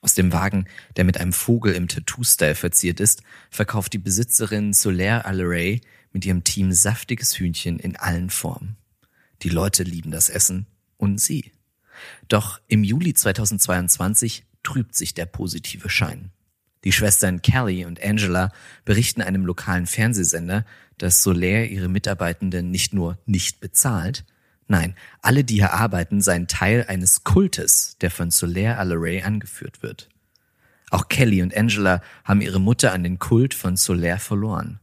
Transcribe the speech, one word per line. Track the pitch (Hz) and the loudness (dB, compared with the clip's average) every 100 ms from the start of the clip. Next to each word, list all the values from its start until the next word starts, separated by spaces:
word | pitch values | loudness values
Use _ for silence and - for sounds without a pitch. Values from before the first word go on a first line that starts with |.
Aus | - - | 2 4
dem | 92 | 4
Wagen, | 85 98 98 92 - - - | 2 0 -2 -4 -10 -12 2
der | 90 | 2
mit | - | 2
einem | 87 | -2
Vogel | 90 - 120 107 90 | -2 0 2 2 0
im | 87 | -2
Tattoo-Style | - 85 - 120 - 78 76 | -6 -8 -6 0 2 2 0
verziert | 90 - 87 85 | 0 0 0 0
ist, | 104 - - - _ | 0 0 -4 -20 _
verkauft | - 104 107 92 | -4 -2 -2 -4
die | 104 | -6
Besitzerin | 95 95 120 - 110 107 104 | -2 -2 0 0 0 -2 2
Solaire | 98 107 90 95 113 | 2 2 2 2 0
Alleray | 101 95 90 87 87 117 _ _ _ | 0 -2 0 0 0 -2 _ _ _
mit | 98 98 | -6 -2
ihrem | 90 | 0
Team | - - 95 | 0 0 2
saftiges | 87 98 117 - 120 - - | 2 2 0 -4 -4 -4 -2
Hühnchen | 90 80 - 85 | -2 -2 -4 -4
in | 90 90 | -6 -6
allen | - 85 90 | -4 -2 -2
Formen. | - - - 98 107 _ _ _ _ _ _ | -4 -6 -8 -12 -14 _ _ _ _ _ _
Die | 87 | -4
Leute | 85 95 - | 0 0 0
lieben | 90 85 80 | -2 -6 -8
das | 80 - | -2 -2
Essen | 90 - 92 104 _ _ _ | 2 0 0 -8 _ _ _
und | 101 101 | -2 0
sie. | - 151 - _ _ _ _ - - - - | -2 -4 -6 _ _ _ _ -20 -20 -20 0
Doch | 107 101 - _ | 0 0 -10 _
im | 107 | 2
Juli | 101 123 175 | 2 2 0
zweitausendzweiundzwanzig | 139 107 95 104 101 - 90 87 - 90 104 117 - _ _ | 0 0 0 -2 0 0 0 0 0 2 0 0 -6 _ _
trübt | - 139 117 | -6 -4 -4
sich | - - | -4 -6
der | - 85 | -6 -8
positive | - 92 85 - 101 95 | -6 -6 -6 -10 -10 -4
Schein. | - 82 - 95 _ _ _ _ _ - | -2 -2 -4 -16 _ _ _ _ _ -2
Die | |
Schwestern | - 107 - 98 90 | 2 2 2 2 2
Kelly | - 131 117 92 87 | 2 2 2 -2 -6
und | 85 | -8
Angela | 101 107 101 90 92 - - - - | -2 0 0 2 0 -2 -20 -18 0
berichten | 104 120 - | 2 2 -2
einem | 90 95 90 | -2 0 0
lokalen | 87 - 90 87 | -4 -2 -2 -2
Fernsehsender, | - 110 110 87 82 85 98 110 - _ _ | 0 0 2 0 -2 -2 -4 -4 -12 _ _
dass | 90 - | 2 2
Solaire | - 87 90 104 113 | 4 2 2 0 0
ihre | 95 90 | -2 -2
Mitarbeitenden | 92 - 95 87 85 98 90 87 | -2 -2 -2 -4 -2 -4 -4 -4
nicht | 92 - | -2 -2
nur | 101 85 90 - | -2 -4 -6 -2
nicht | 95 - - | -2 -2 -8
bezahlt, | - - 135 104 85 131 - _ _ _ _ | -4 0 0 0 -2 -6 -10 _ _ _ _
nein, | 98 82 92 - - | 0 0 -6 -18 -4
alle, | - 131 | 2 2
die | 127 107 | 4 4
hier | 98 | 4
arbeiten, | 87 113 87 85 101 | 4 0 0 0 0
seien | 95 87 87 | 2 2 0
Teil | - 92 117 - | 0 2 2 0
eines | 95 90 - - | -2 0 0 4
Kultes, | - 196 - 80 - - - | 4 4 0 2 2 0 -4
der | 90 | -4
von | - 87 | -2 -2
Solaire | - 87 87 107 117 | 0 0 0 0 0
Alleray | 92 85 82 92 | -2 -2 -2 -2
angeführt | 90 107 - - - - | -2 -4 -6 -14 -16 -12
wird. | - - - _ _ _ _ _ _ _ - | -12 -12 -20 _ _ _ _ _ _ _ -4
Auch | 98 - | -2 -2
Kelly | - 123 98 | 2 4 4
und | 90 107 | 2 2
Angela | 113 104 98 90 - - | 2 2 2 2 -2 -20
haben | - 101 | 0 2
ihre | - 95 | 2 0
Mutter | 95 120 120 | 2 4 2
an | 92 | 0
den | 87 90 | -2 -4
Kult | - 117 135 | 2 4 2
von | - 92 92 | 0 -4 -2
Solaire | - 87 85 92 | 0 0 0 -2
verloren. | - 104 110 87 - 104 | -2 -4 -2 -4 -6 -10